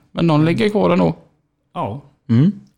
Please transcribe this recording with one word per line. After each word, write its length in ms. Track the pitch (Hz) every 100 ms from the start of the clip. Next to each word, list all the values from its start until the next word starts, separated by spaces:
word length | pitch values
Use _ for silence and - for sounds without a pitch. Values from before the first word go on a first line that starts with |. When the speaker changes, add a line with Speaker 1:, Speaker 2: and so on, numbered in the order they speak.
| _
Speaker 1:
Men 160 | - 170
de 160 | 151 160
lägger 240 | 170 214
kvar 200 | 208 180
ändå. 260 | 185 165 - _ _ _ _ _
Speaker 2:
Ja. 280 | 180 113 139 - _ -
Speaker 1:
Mm. 220 | 117 180 202 -